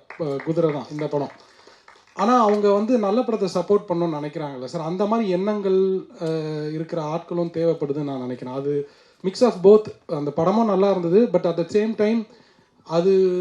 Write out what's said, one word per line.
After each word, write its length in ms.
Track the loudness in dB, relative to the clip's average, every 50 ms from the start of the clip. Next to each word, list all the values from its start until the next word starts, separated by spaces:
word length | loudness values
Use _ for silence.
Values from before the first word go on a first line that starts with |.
| _ -18 -10 -8
அஹ், 220 | -6 -6 -6 -4 -4
குதிரை 300 | -4 0 0 0 0 0
தான் 140 | -4 -8 -8
இந்த 160 | -8 -6 -4 -4
படம். 260 | -2 -4 -4 -4 -8 -16 -20 -20 _ -20 _ -20 -20 _ _ -20 -20 _ _ _ _
ஆனா 240 | -2 2 4 4 4
அவங்க 320 | 4 4 4 4 4 2 2
வந்து 260 | 2 2 2 2 2
நல்ல 200 | 2 2 0 0 0
படத்தை 260 | 0 -2 -2 -2 -2
சப்போர்ட் 380 | -2 -4 0 2 2 2 2
பண்ணணும்னு 320 | 0 -2 -2 0 -2 -2 -4
நினைக்கிறாங்கல்ல 460 | -6 -8 -8 -8 -8 -8 -8 -10 -10
சார், 180 | -10 -8 -8 -6
அந்த 240 | -6 -2 -2 0
மாதிரி 220 | 0 0 0 0 0
எண்ணங்கள், 480 | 0 0 0 -2 -2 -2 0 2 2 2 2 2 0 -2 -6 -10 -10 -8
அஹ், 480 | -6 -4 -4 -4 -4 -6 -6 -6 -6 -6 -6
இருக்கிற 300 | -8 -8 -6 -6 -6 -4
ஆட்களும் 500 | -4 -6 -6 -8 -6 -4 -4 -4 -4 -2
தேவைப்படுதுன்னு 580 | 0 0 0 0 0 -2 -4 -4 -4 -4 -6
நான் 100 | -6 -6
நினைக்கிறேன். 340 | -8 -8 -8 -10 -10 -8 -8
அது 180 | -6 -4 -4 -4 -4 -6 -8 -12 _ _ _ _ _ -8
mix 120 | -8 0 2 2
of 120 | 2 2 4 6
both. 240 | 8 8 8 6 0 -8 -16 _ -8 -6
அந்த 180 | -4 -4 -4
படமும் 360 | -2 0 0 2 2 2 2
நல்லா 240 | 2 2 2 2 2
இருந்தது, 360 | 2 0 0 2 4 4 4
but 180 | 4 2 0 0
at 100 | 0 -2
the 120 | -2 -4 -2
same 240 | 0 0 0 0 0
time 260 | 0 0 0 0 0 -4 -6 -12 -20 _ _ _ _ _ _ _ _ _
அது, 260 | -4 -2 0 2 4 4 4 4 2 0 0